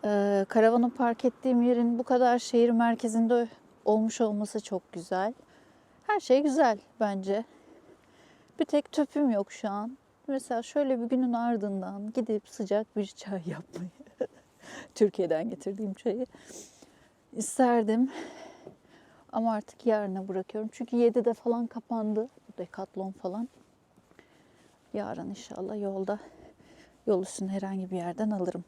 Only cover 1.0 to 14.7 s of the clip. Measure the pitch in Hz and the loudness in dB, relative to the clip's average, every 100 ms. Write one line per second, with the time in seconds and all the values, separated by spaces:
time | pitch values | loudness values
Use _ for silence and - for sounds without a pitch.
1 | 240 233 254 - 262 240 240 240 233 233 | 0 2 -2 0 0 2 4 4 2 0
2 | 254 254 247 240 - 233 240 226 233 233 | 2 4 4 4 2 4 4 4 2 2
3 | 233 220 226 240 233 - - _ - 214 | 0 2 4 2 0 -8 -20 _ 2 2
4 | 226 - 226 208 208 220 - 190 _ 180 | 2 0 0 0 -4 -6 -6 -8 _ -14
5 | 170 185 202 247 - - _ _ _ _ | -4 -2 -2 -4 -18 -20 _ _ _ _
6 | - 415 - 262 294 269 269 208 - _ | -2 -2 4 4 4 4 4 2 -6 _
7 | 214 196 190 202 233 - - - - - | -2 -2 -2 -2 -4 -16 -20 -20 -20 -20
8 | _ _ - _ _ - - 294 - - | _ _ -20 _ _ -6 0 0 0 -2
9 | 285 294 294 208 202 - 214 202 220 269 | 0 2 2 2 -2 -6 -6 -4 -8 -12
10 | _ _ - 269 - 233 233 294 277 262 | _ _ -6 -6 -2 -4 -2 0 2 0
11 | 233 254 254 233 233 233 202 196 185 196 | 0 0 0 0 0 0 -2 -4 -6 -8
12 | 208 240 226 214 - - 196 202 220 - | -6 -4 -2 -4 -4 -10 -2 -2 -2 -6
13 | 202 - - 196 165 151 - 170 180 _ | -6 -8 -8 -8 -6 -10 -10 -12 -12 _
14 | - _ - - _ _ - | -20 _ -8 -8 _ _ -20